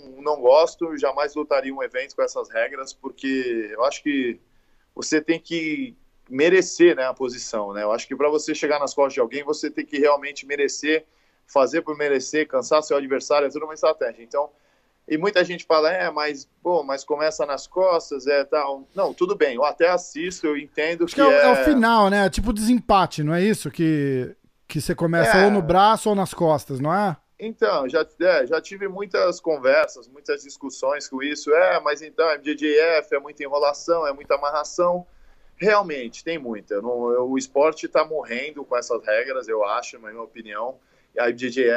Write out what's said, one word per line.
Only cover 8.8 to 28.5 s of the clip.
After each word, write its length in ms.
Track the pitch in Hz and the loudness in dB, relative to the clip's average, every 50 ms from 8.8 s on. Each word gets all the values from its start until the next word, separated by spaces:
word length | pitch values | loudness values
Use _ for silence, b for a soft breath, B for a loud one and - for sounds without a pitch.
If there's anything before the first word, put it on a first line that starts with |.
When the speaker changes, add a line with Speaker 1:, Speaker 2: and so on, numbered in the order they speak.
| 143 127 - | -2 -2 0
Speaker 1:
costas 220 | - 139 135 131 | 2 0 2 2
de 60 | 131 | 0
alguém, 220 | 120 113 123 143 147 | -2 -2 -2 -6 -4
você 260 | 143 147 147 - 147 | -4 -6 -4 -6 -8
tem 140 | - 151 147 | -6 -6 -8
que 120 | - 151 139 | -6 -2 2
realmente 460 | 143 147 143 143 139 143 143 - - | 4 4 4 4 0 -4 -10 -10 -10
merecer, 640 | 135 143 143 143 123 - - - 147 160 156 - _ _ _ _ _ _ _ _ | -6 -4 -2 -2 -2 -2 -2 -2 0 0 -2 -2 _ _ _ _ _ _ _ _
fazer 340 | _ - 139 131 120 139 165 | _ 2 2 2 2 2 -2
por 160 | 160 156 151 | -4 -4 -4
merecer, 500 | 147 147 143 139 131 131 - - 151 156 | -2 -2 0 0 0 -2 -2 -2 -2 -2
cansar 360 | - - 131 120 - 156 151 151 | 0 -2 -4 -2 2 2 2 2
seu 160 | - 147 143 | 2 0 0
adversário, 500 | 139 131 139 127 - - 147 147 143 135 | 0 0 -4 -4 -2 0 2 2 2 0
é 20 | |
tudo 140 | 135 151 156 | -2 -6 -10
uma 100 | 156 156 | -10 -6
estratégia. 480 | 156 - 156 156 - 135 117 110 113 117 | 0 0 0 2 0 -2 -6 -6 -8 -14
Então, 280 | 117 - 143 147 147 _ _ _ _ _ _ _ _ _ _ _ - | -8 -4 -4 -4 -4 _ _ _ _ _ _ _ _ _ _ _ -6
e 100 | 156 156 | -4 -2
muita 260 | 175 208 202 - - | -2 0 2 2 0
gente 220 | - 180 165 - | 0 -2 -8 -2
fala, 240 | - 165 156 151 156 180 | 0 2 4 4 2 0
"É, 160 | 185 180 165 151 | 0 -4 -4 -4
mas, 360 | 151 151 151 147 135 - _ _ _ - | -4 -4 -6 -6 -8 -12 _ _ _ -4
pô, 220 | 120 175 165 143 | -2 -2 -2 -2
mas 180 | 135 139 139 - | -2 -6 -6 -6
começa 420 | - 147 147 156 156 156 - 151 | -4 -4 -2 -2 -2 -2 -2 -4
nas 220 | 143 139 135 - | -4 -4 -6 -8
costas, 600 | - - 180 185 185 175 165 165 - 147 135 123 139 | -6 -2 0 2 2 2 2 -2 -4 -10 -6 -2 0
é, 160 | 143 143 135 | 0 0 0
tal." 420 | 139 - 151 143 139 139 135 135 _ - | 0 0 0 0 -2 -4 -8 -10 _ -4
Não, 180 | 185 190 151 - | -2 -2 -2 0
tudo 220 | - 180 185 202 | 0 -2 0 0
bem, 220 | 180 151 139 120 | 2 2 2 2
eu 80 | 120 143 | 2 0
até 240 | 147 - - 165 175 | 0 2 4 4 4
assisto, 580 | 180 175 - - - 147 170 180 180 - - | 4 2 -2 -4 -10 -8 -8 -8 -6 -4 -4
eu 100 | 156 147 | -2 -2
entendo 480 | 143 151 139 - - 151 160 170 165 170 | -4 -6 -8 -4 -4 -2 -2 0 -2 -2
Speaker 2:
Acho 100 | 170 - | -2 2
Speaker 1:
que 60 | - | 4
Speaker 2:
que 60 | 277 | 4
é 20 | 277 | 6
o, 40 | 277 | 6
é 160 | 285 285 - | 6 6 6
o 40 | 247 | 6
Speaker 1:
é 100 | 269 269 | 4 4
Speaker 2:
final, 440 | 302 294 254 226 226 233 220 208 190 | 4 4 4 4 4 4 4 4 4
né? 220 | 196 208 196 185 | 4 2 2 2
Tipo 220 | - - - 233 220 | 0 -2 -2 -2 -2
desempate, 720 | 208 220 220 247 240 - - 208 196 175 156 - - 151 | -2 2 2 2 2 2 4 4 4 4 2 0 -4 -2
não 100 | 147 160 | 0 0
é 80 | 175 185 | 2 2
isso? 260 | 220 214 - - 151 | 2 0 0 -2 -8
Que, 680 | - - 170 160 156 147 143 139 135 127 127 160 - _ _ _ _ _ _ - | -4 -2 0 2 2 2 0 0 0 -2 -4 -6 -10 _ _ _ _ _ _ -10
que 120 | - 156 | -8 -6
você 140 | - - 175 | -4 -4 -4
começa 420 | - 170 165 165 170 165 226 214 196 | -2 0 0 2 2 4 4 6 6
Speaker 1:
É. 60 | 190 | 6
Speaker 2:
ou 40 | 202 | 6
no 100 | 208 202 | 4 2
braço 480 | 170 156 175 185 202 214 220 - - 220 | 2 2 4 6 6 6 4 4 2 0
ou 60 | 208 | 0
nas 180 | 196 185 - - | 0 -2 -4 -2
costas, 460 | - 175 160 156 135 - - 139 127 | 0 2 2 2 2 -2 -4 -8 -4
não 160 | 139 151 170 | -2 -2 0
é? 220 | 196 208 196 151 - _ _ _ - | 0 0 -2 -2 -6 _ _ _ -12
Speaker 1:
Então, 500 | 202 220 226 - 226 208 185 151 135 127 | -10 -10 -6 -2 0 0 2 0 0 0
já, 180 | - 160 160 - _ - | 0 0 -2 -2 _ 0
é, 260 | 165 185 175 151 131 | 2 2 4 4 2
já 140 | 120 | 0